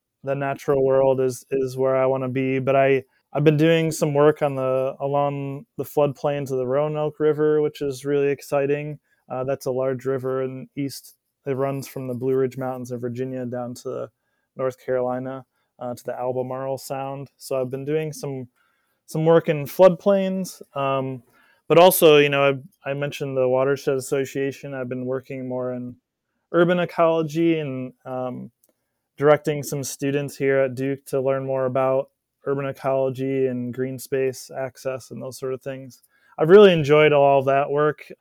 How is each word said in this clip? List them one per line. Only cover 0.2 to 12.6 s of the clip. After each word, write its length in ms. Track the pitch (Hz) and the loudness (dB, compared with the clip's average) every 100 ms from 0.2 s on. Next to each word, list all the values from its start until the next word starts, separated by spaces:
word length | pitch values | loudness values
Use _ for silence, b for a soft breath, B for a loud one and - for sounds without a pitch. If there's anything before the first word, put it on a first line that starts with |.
the 120 | 135 139 | -6 -4
natural 480 | 139 135 - 139 | -4 -4 0 2
world 360 | 135 135 135 131 | 4 4 4 4
is, 260 | 131 123 - | 0 -2 -4
is 260 | 135 131 131 | -4 -2 -2
where 180 | 131 131 | 0 2
I 100 | 131 | 2
wanna 240 | 131 131 | 0 -2
be. 300 | 127 131 135 | -2 -2 -2
But 160 | 131 135 | 0 4
I, 280 | 135 135 - _ _ | 4 2 -2 _ _
I've 100 | 139 | 0
been 140 | 151 151 | 2 4
doing 340 | 160 165 160 | 4 4 0
some 220 | 156 160 | -2 0
work 280 | 143 147 151 | 4 4 4
on 140 | 147 135 | 0 -2
the, 400 | 131 131 131 - | -2 -2 -2 -4
along 680 | 139 143 143 143 139 139 - - | -4 -2 -2 -2 -8 -10 -12 -12
the 60 | |
floodplains 680 | 135 - 147 131 147 143 135 | -6 0 0 0 -4 -4 -4
of 60 | 131 | -4
the 100 | 123 | -2
Roanoke 520 | 135 151 151 151 151 | -2 -2 -2 -4 0
River, 420 | 151 143 151 151 | 0 2 2 2
which 200 | 151 - | 0 -2
is 240 | 143 127 139 | -6 -6 -2
really 240 | 143 143 | 0 0
exciting. 680 | 135 - 143 139 147 151 147 _ _ - | -2 -4 -2 -2 -2 -6 -12 _ _ -12
Uh, 160 | 127 | -8
that's 220 | 131 135 139 | -6 -6 -6
a 60 | |
large 340 | 127 131 131 131 | -4 -4 -4 -4
river 380 | 135 131 131 | -4 -4 -4
in 260 | 131 131 131 143 | -6 -8 -12 -8
the 80 | |
east. 320 | 139 - - _ _ _ 143 | -8 -10 -18 _ _ _ -8
It 80 | 131 | -4
runs 300 | 139 139 135 | -4 -4 -10
from 200 | 139 131 | -12 -10
the 60 | |
Blue 220 | 123 131 131 | -6 -2 0
Ridge 220 | 131 | 0
Mountains 340 | 131 | -4